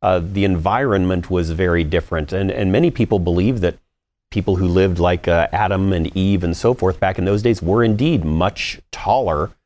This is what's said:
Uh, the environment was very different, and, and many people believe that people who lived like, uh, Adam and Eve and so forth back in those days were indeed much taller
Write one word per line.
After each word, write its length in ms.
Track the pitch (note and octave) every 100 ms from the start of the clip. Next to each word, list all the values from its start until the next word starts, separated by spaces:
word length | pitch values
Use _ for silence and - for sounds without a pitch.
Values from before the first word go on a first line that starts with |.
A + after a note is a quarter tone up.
Uh, 180 | G2 F#2
the 220 | F2 G2
environment 840 | G2 F2+ E2 A2 C3+ G2+ F#2 F#2 E2+
was 200 | F#2 E2
very 320 | E2 F#2 E2+
different, 500 | D#2+ E2+ - E2 D2+
and, 180 | F#2+ G2
and 200 | - G2
many 200 | G2+ E3+
people 280 | - A2+ G#2
believe 440 | F2 F2 G2 B2
that 140 | F2+ - _ _ _ _ _
people 260 | - F#2+ F#2
who 100 | F#2
lived 320 | F2+ F#2+ F2
like, 280 | F2 F2+ -
uh, 220 | E2+ D#2+
Adam 420 | - G#2 G2 G2
and 200 | F#2 E2
Eve 300 | F#2+ F#2+ G2
and 100 | F2 E2
so 180 | A2+
forth 260 | B2+ F#2 F2
back 180 | F#2 F#2+
in 60 |
those 180 | F#2 G2+
days 200 | A#2 A2
were 200 | E2 G#2
indeed 400 | A#2 G#2+ C#3+ D3+
much 580 | D#2 D#2 F#2 - - - _
taller 600 | - - A#2+ A2+ D2+ E2 -